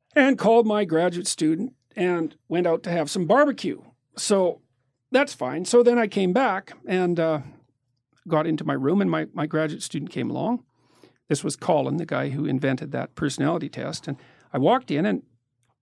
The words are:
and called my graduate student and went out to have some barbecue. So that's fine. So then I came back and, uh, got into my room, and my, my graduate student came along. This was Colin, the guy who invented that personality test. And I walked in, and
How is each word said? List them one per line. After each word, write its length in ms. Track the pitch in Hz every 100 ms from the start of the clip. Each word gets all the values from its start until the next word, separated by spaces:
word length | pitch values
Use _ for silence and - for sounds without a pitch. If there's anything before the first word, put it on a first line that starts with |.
| _
and 240 | 294 269 262
called 280 | 196 226 220
my 180 | 208
graduate 420 | 190 160 180 175 190
student 460 | - 160 160 240 - _ -
and 380 | 180 175 160 - -
went 180 | 170 175
out 160 | 170
to 60 | 175
have 200 | 170 147
some 160 | 190 165
barbecue. 540 | 247 294 214 180 - - _ _ -
So 440 | - 196 180 - _ _ _ _ _
that's 240 | 254 285
fine. 300 | - 127 147
So 180 | 180 240
then 160 | 240 240
I 80 | 220
came 260 | 202 185
back 400 | 185 254 190 - - -
and, 320 | 185 180 170
uh, 200 | 160 151 - - _ _ _ _ _ _ -
got 200 | 156 160
into 180 | 151
my 80 | 156
room, 260 | 139 135 196
and 80 | 190
my, 160 | 160 156
my 120 | - 156
graduate 360 | 160 156 160
student 280 | - 156 -
came 200 | - 123
along. 340 | 127 175 247 - _ _ _ - _ -
This 160 | 147
was 120 | 151 -
Colin, 420 | - 156 135 151
the 80 | 160
guy 240 | 131 139
who 160 | 139 151
invented 440 | 131 135 131 139
that 220 | 131 -
personality 540 | - 151 - 139 143 139
test. 400 | - 131 160 -
And 80 | 139 - _ _
I 60 | 127
walked 320 | 147 254 -
in, 140 | 147 202
and 160 | 190 - _ _ _ _ _